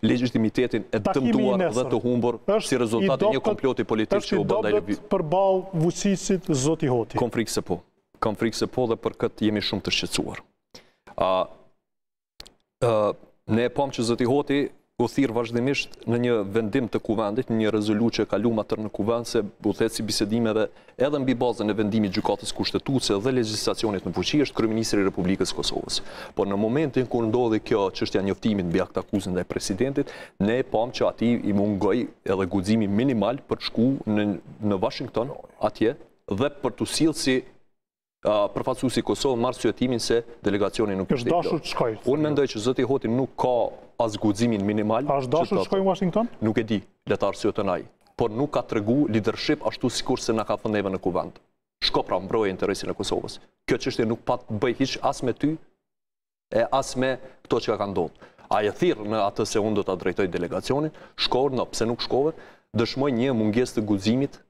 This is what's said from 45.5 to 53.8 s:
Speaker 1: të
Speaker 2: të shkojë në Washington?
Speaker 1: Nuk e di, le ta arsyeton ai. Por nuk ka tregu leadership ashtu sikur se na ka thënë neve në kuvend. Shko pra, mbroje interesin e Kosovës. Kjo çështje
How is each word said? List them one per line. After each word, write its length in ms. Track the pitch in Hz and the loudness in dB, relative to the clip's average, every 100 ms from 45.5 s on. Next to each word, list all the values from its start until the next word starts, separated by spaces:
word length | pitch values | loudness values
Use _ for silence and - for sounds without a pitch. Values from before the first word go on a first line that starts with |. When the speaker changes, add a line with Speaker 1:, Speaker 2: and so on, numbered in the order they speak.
| 190 | 0
Speaker 1:
të 40 | |
Speaker 2:
të 40 | 190 | 0
shkojë 140 | 196 | 0
në 40 | 190 | 0
Washington? 420 | 175 185 202 233 - | 0 0 0 -2 -2
Speaker 1:
Nuk 160 | 110 113 | 0 0
e 60 | |
di, 180 | 110 104 - _ - | 0 -2 -4 _ -4
le 80 | 104 | 0
ta 100 | 101 | 0
arsyeton 420 | - 107 98 98 | 0 -2 0 0
ai. 140 | 85 - _ _ - | -2 -4 _ _ -2
Por 140 | 117 | -2
nuk 200 | 107 143 | 0 0
ka 100 | 135 | 0
tregu 460 | 117 113 104 131 147 | 0 -2 2 2 2
leadership 540 | 110 107 - - 147 110 | 2 0 -2 0 0 0
ashtu 220 | - 127 | -2 -4
sikur 300 | - - 131 | -2 -2 -2
se 140 | - | 0
na 100 | 110 | -2
ka 120 | 104 104 | 0 -2
thënë 140 | 113 | 0
neve 160 | 104 98 | -2 0
në 100 | 92 | -2
kuvend. 380 | 95 87 85 - _ _ _ _ | -2 -2 -4 -10 _ _ _ _
Shko 200 | - 151 | -2 0
pra, 160 | - 92 | 0 -2
mbroje 300 | 95 117 104 | 0 0 0
interesin 400 | 92 98 95 - | 0 -2 -2 -4
e 40 | |
Kosovës. 440 | 90 101 87 - - - _ - | -6 -2 -2 -4 -14 -20 _ -2
Kjo 100 | |
çështje 300 | 123 | -2